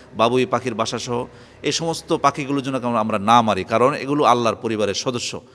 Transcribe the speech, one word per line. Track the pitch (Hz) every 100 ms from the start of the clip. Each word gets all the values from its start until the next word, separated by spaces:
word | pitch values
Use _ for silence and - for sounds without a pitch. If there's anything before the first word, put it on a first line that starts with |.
| -
বাবুই | 101 113 127 123
পাখির | 120 123 110
বাসাসহ, | 113 117 127 120 131 - - -
এই | 147
সমস্ত | - 165 160 -
পাখিগুলোর | 156 139 143 135 139
জন্য | 131 131
আমরা, | 120 117
আমরা | 107 107
না | 101 120
মারি, | 110 95
কারণ | 90 113 127 147
এগুলো | 131 147
আল্লাহর | 120 120 113 95
পরিবারের | 117 110 98 95 135
সদস্য। | 120 - 92 -